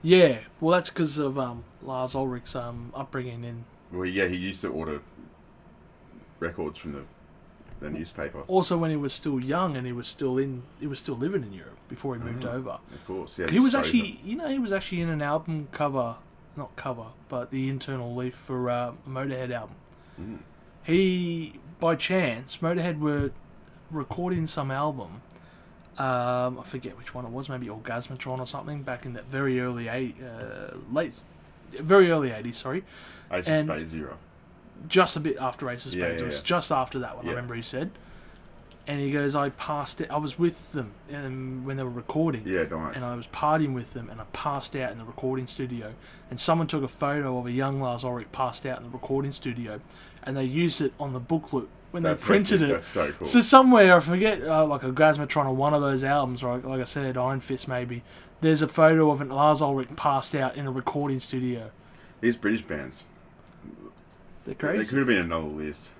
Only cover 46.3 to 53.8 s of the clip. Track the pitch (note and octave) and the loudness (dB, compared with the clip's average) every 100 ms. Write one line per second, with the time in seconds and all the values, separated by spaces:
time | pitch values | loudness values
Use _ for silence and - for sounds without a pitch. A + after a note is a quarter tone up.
46.3 | B2 - E3 E3 D#3+ C3+ - C#3+ D3 C#3 | -4 2 2 2 0 -4 -2 0 0 0
47.3 | B2+ B2 B2 C3+ C#3 C3 A#2+ B2+ B2 A2 | -2 -2 0 0 0 -2 -2 -4 -6 -8
48.3 | - B2+ A#2 C3+ B2+ A#2+ B2+ - C3+ C#3 | -4 -4 -2 -8 -8 -10 -12 -2 -2 -2
49.3 | C3+ C3+ A#2 A2+ G#2+ - - - - - | -4 -6 -6 -6 -8 -12 -20 -20 -14 -6
50.3 | C3+ C3 C#3+ E3+ - C#3+ - C#3+ B2+ B2 | -2 0 2 2 2 -2 -2 -8 -6 -2
51.3 | D#3+ D#3 C3+ G#2+ - - F3 E3 D3+ - | -2 0 -4 -4 -14 -10 -2 0 0 4
52.3 | G3+ G3 G3+ D3 - - - D2+ D2 D#2+ | 4 6 4 4 2 0 0 -2 -2 6
53.3 | B3 A#3 C4 C4 A#3+ | 6 10 10 12 10